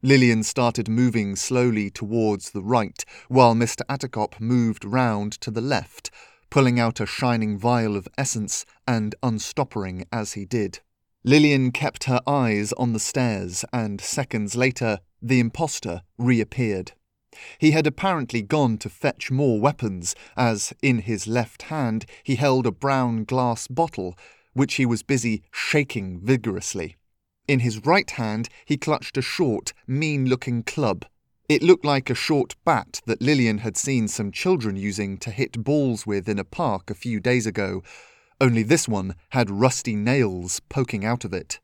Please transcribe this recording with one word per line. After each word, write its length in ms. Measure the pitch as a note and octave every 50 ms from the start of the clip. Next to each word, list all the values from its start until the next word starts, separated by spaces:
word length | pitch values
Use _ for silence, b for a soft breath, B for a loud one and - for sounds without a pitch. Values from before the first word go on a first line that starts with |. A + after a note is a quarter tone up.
| -
Lillian 400 | C3 C#3 C3+ B2+ A#2+ A#2 A2 G#2+
started 460 | - - - B2 A#2+ A2+ - A2+ A2
moving 460 | A2 A#2 B2 B2+ A2 A#2 G#2+ G2+ G2
slowly 540 | F#2+ - - C3 B2 B2 B2 A#2 G#2+ G#2 G2
towards 640 | F#2+ - - G2+ A2 A#2 A2+ G#2+ G#2 G2 - -
the 100 | _ G#2
right, 420 | F#2 G2+ B2 B2 G#2+ F#2 - - - B B B B B
while 260 | - C3 B2+ A#2 A2+
Mister 280 | A2+ A#2+ A2+ - - - _
Attercop 500 | C#3 C3+ - C3 - A2+ G#2+ G#2 - -
moved 460 | A2+ A2+ B2 B2 A#2 A2+ G#2+ - -
round 460 | G#2+ G2+ B2+ B2+ A#2+ A2 G#2 G#2 G#2 G#2 -
to 100 | - -
the 120 | G#2+ A2+
left, 500 | A2+ C3+ C#3+ G#2+ D2+ - - - - - B B B B B B B B
pulling 300 | - C#3+ C3+ B2+ A#2+ A#2+
out 200 | A#2+ A#2 A2 -
a 60 | A2+
shining 520 | G2+ - - - B2 A#2+ A2+ A2 G#2+ G#2 G2
vial 380 | F#2+ A#2+ B2 A#2+ A2+ A2 G#2
of 120 | G2+ F#2 - _ -
essence 480 | C#3 C#3 - A#2 G#2+ F#2+ - - - b b b b
and 300 | - B2 A2+ G#2+ G#2+ G#2+ - -
unstoppering 840 | B2+ A2+ G#2+ - - - - C#3+ C3+ - A2+ G2 F#2+ F#2 F#2 - -
as 220 | - A#2 G#2+ G2+ -
he 120 | G#2 G2+
did. 360 | F2+ - A#2 G#2+ F#2 F#2 - _ _ _ _ _ _ _ _ _
Lillian 480 | A#2+ C#3 D#3 D3+ D3 C#3+ C3+ C3 B2+
kept 320 | B2 - D3+ C#3+ - - -
her 180 | - C3 B2 - -
eyes 440 | C#3+ C#3+ B2+ A#2 G#2+ G#2 G#2 G#2 -
on 200 | - B2+ A#2+ A#2
the 60 | A2
stairs, 680 | - - - C#3+ B2+ A#2+ A2 G2 F#2 F2+ F2+ - - - -
and 260 | B2 A2+ G#2+ G2+ G2
seconds 560 | - - - - C3+ - - A2+ G#2 G2+ G2
later, 440 | A#2 B2+ C3+ B2+ - B2 A2+ G#2+ G2 _ _ _ _
the 180 | - A#2 C3 B2+
imposter 640 | A#2+ A#2 - - D#3+ D#3 - - - G#2+ E2+ E2+ - _ _ -
reappeared. 760 | A#2+ B2 B2+ A#2 G#2+ - - - B2+ A2 G2+ F#2 F2+ - - _ _ _ _ _ _ _ B B B B B B
He 140 | - D#3
had 160 | D3+ D#3+ D#3 D3+
apparently 540 | C#3+ - - F#3+ F#3 D#3+ C3+ A2+ - A#2+ G#2
gone 340 | G2 - D#3 C#3+ B2 A2+ G#2+
to 120 | - G#2+
fetch 400 | - - - D3 - - - -
more 280 | C3 C3 D3 C3+ A#2 G#2+
weapons, 560 | G#2 C#3+ C#3+ - - A2 F#2+ F2+ E2+ - - B B B B B
as 360 | B2 A#2+ A2+ G#2 - - - _
in 180 | - C3+ B2+ A#2
his 280 | G#2 G2+ A2+ G2+ - G#2+
left 360 | A2+ B2 A#2 A2+ - - -
hand 420 | - D#3 D#3 C#3 A#2 A2 A2+ - B B B B
he 120 | - C3+
held 300 | A2+ C3+ C#3+ C3 C3 B2
a 60 | A#2+
brown 540 | F#2+ - - C#3 C#3 C3 B2+ B2 A#2 A2+ G#2+
glass 420 | G#2 C3 B2+ B2+ B2 A#2 A2 - -
bottle, 480 | B2+ B2 E3 D#3+ - - F#2+ F2+ F2+ b b b b b b b b
which 220 | B2 C#3 C3+ -
he 100 | - C3+
was 180 | A#2+ A#2 A2+ -
busy 400 | _ C#3 C3 A#2+ A#2+ A2 G2+ _ _
shaking 680 | _ - - - - D3+ C#3+ C3 - B2 G2 F#2 F2+ F2
vigorously. 760 | F2+ G#2+ C3+ C3 G#2 A#2 G2 F2+ - - - G2 E2+ D2+ - _ _ _ _ _ _ _ _ _ _ -
In 120 | C#3+ C3
his 260 | B2 B2 G#2+ A2 G2+
right 240 | C#3 E3+ G3+ - -
hand 380 | - - A#2+ A2 G#2+ G#2+ A2+ - B B B
he 120 | B D3+ C#3
clutched 400 | - - D3+ - - - - C#3
a 40 |
short, 520 | B2+ - - - F3 C#3+ A2 G2 - - b b b
mean-looking 800 | b B2+ C#3 D#3 D#3 D3+ C#3+ C3 B2+ B2+ B2 - - B2 A#2 A2+
club. 420 | - - - D3 A2+ F#2+ F2 - - _ _ _ _ _ _ _ _
It 160 | D3 B2+ C3
looked 220 | E3 F#3 F3+ -
like 240 | D3 C#3+ C3+ C3 -
a 60 | B2+
short 400 | - - - D#3 C#3+ - - - _ _
bat 360 | - D#3 A#2+ - _ - - _
that 160 | - A2+ G#2+
Lillian 380 | B2 B2+ D3+ C#3 B2 A#2 G#2+ G#2
had 180 | A2 A2+ F#2+ -
seen 300 | - C3+ C3+ B2+ A2 G#2
some 240 | - - A2 G2+
children 440 | G2 - - F#3 F#3 F3 A2+ G#2+ G2
using 420 | G2 G2 G#2 G2 G2 G#2 G2 G2 F#2+
to 120 | - -
hit 320 | G2+ - C3 - - A#2+ G#2+
balls 420 | C3+ C#3+ D3+ C#3+ C3 A#2+ G#2 -
with 220 | G#2+ G#2 G2 F#2 G#2
in 120 | G#2+ G2+
a 40 | F#2+
park 460 | _ - - F3 C#3 G#2 F#2+ - -
a 60 | G#2
few 240 | - - B2 A#2 G#2+
days 260 | F2+ B2 B2 B2+ A2
ago, 380 | A2+ F#2+ G#2+ G2+ F#2+ F#2+ F#2+ B B B B B B B B B B B B
only 220 | C#3 C3 A#2+ A2+ A2+
this 240 | G#2+ D3+ E3 - -
one 280 | A2 G2+ F#2 F#2+ F2 - _ _
had 200 | - C3+ A#2+ G2
rusty 460 | G2+ G2 A#2 B2+ B2 - - - A2
nails 640 | G#2 G#2 A#2 B2+ C#3+ B2+ G#2 F#2 F2+ F2 F2+ - - _ _
poking 380 | - C#3 C3 - - G#2+ F#2+
out 180 | A2 A#2+ A#2+ -
of 100 | G2 F2+
it. 260 | F2+ D#2 _ - -